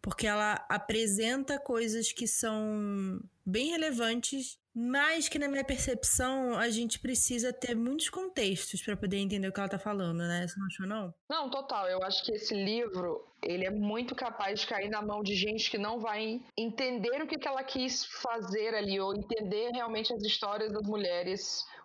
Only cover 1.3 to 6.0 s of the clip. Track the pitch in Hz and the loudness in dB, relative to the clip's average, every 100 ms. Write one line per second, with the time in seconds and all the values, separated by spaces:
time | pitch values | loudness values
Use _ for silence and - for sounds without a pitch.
1.3 | 269 269 285 285 233 226 220 226 - 226 | 2 0 -2 0 0 2 2 0 0 0
2.3 | - 226 220 214 214 208 202 190 185 - | 2 2 0 0 0 0 0 -2 -4 -8
3.3 | _ - 196 285 339 311 240 233 233 - | _ -2 0 2 2 0 2 2 2 0
4.3 | 277 254 - _ 233 240 269 294 330 311 | -4 -6 -10 _ -4 0 4 4 4 0
5.3 | 311 285 277 269 262 - 247 | 0 0 0 0 0 0 2